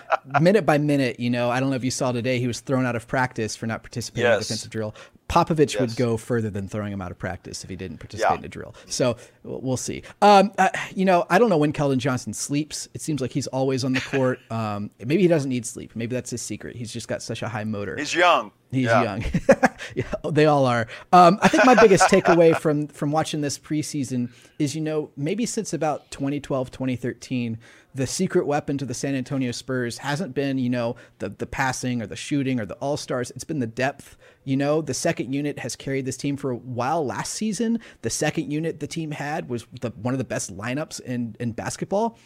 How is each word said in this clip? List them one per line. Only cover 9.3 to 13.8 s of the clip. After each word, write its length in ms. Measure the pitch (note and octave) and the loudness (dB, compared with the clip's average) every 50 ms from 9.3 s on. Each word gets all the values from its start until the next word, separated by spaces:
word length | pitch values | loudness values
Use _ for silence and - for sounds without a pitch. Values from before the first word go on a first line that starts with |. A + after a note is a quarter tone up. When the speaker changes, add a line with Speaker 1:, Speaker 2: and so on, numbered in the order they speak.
| _ _ - | _ _ -14
Speaker 1:
w-, 160 | - C3+ - - | -12 -10 -8 -4
we'll 140 | C3 B2+ - | -4 -4 -4
see. 260 | - - - - - - - - | -4 -6 -8 -10 -10 -10 -2 4
Um, 300 | G3+ G#3 G3+ G3 F#3+ G3 - - | 8 8 10 10 8 6 4 2
uh, 100 | F#3+ F#3 - - - - - | 2 2 2 -2 -8 -6 -2
you 80 | G3 F#3 | 0 2
know, 220 | F#3+ F3+ F3 D#3+ - | 4 4 4 4 4
I 80 | E3+ F#3+ | 4 4
don't 100 | B3 A3+ | 6 6
know 80 | F3+ D3+ | 4 4
when 160 | D3+ D3 - | 4 2 2
Keldon 240 | - D3 C#3 C3+ B2+ | 2 2 2 2 2
Johnson 340 | A2 C#3+ B2+ A#2+ - A2 G2+ | 0 0 -2 -2 -4 -6 -8
sleeps. 540 | - - - C#3+ D3 D3+ - - - - - - | -8 -6 -4 -2 -4 -4 -4 -8 -12 -12 -12 -12
It 80 | B2+ | -10
seems 200 | - - D#3 C3 | -6 -4 -4 -2
like 100 | C3 A#2 | -2 -2
he's 160 | - D3 A#2+ - | -4 -4 -4 -4
always 360 | - C3 C3+ C3+ C3+ B2+ | -2 -2 0 0 0 0